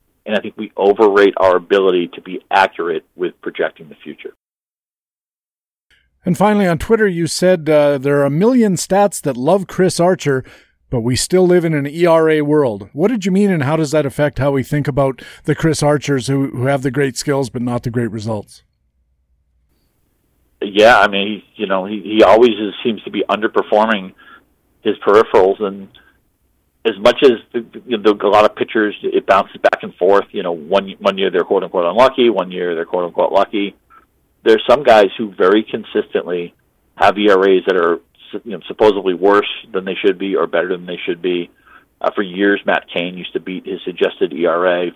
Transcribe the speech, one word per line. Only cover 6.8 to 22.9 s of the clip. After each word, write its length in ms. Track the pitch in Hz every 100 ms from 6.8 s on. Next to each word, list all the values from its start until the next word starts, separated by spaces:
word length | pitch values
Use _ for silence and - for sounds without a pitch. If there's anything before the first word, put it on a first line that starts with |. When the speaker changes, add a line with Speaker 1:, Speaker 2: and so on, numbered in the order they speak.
| - 226 214
Speaker 2:
you 200 | 170 165
said, 420 | - 180 185 151
uh, 300 | 151 147 143
there 200 | 135 143
are 60 | 139
a 60 |
million 420 | 147 214 262 214
stats 480 | 175 - 190 202 -
that 160 | 147 120
love 300 | 131 202 170
Chris 320 | - 185 -
Archer, 440 | 175 185 143 131 - - _ _ _
but 120 | 127
we 140 | 113 123
still 300 | - 185 180
live 180 | 180
in 120 | 165 151
an 100 | 143
E 200 | 160 175
R 200 | 165 160
A 100 | 156
world. 480 | 147 151 135 101 98
What 160 | 139 196
did 160 | 247 185
you 60 |
mean, 200 | 185 208
and 100 | 175
how 140 | 131 160
does 160 | 147
that 160 | 151 139
affect 320 | - 147 -
how 120 | 143
we 120 | 139
think 240 | 117 147 143
about 340 | 135 135 127 - -
the 100 | -
Chris 300 | 147 160 143
Archers 420 | 147 147 - 139 113
who, 240 | 139 135
who 160 | 123 131
have 160 | 139
the 80 | 135
great 260 | 131 139 -
skills 360 | - 139 127
but 100 | 127
not 220 | 123 120
the 80 | 120
great 180 | 120 117
results? 540 | 110 107 107 - - _ _ _ _ _ _ _ _ _ _ _ _ _ _ _ _ _ _ _ _
Speaker 1:
Yeah, 360 | 104 98 110 117
I 100 | 101
mean, 200 | 98 98
he's, 160 | 104 - -
you 100 | 101
know, 180 | 95 95
he, 160 | 107
he 220 | 92 107
always 300 | 95 107 120
is, 200 | 101 104 -
seems 200 | 123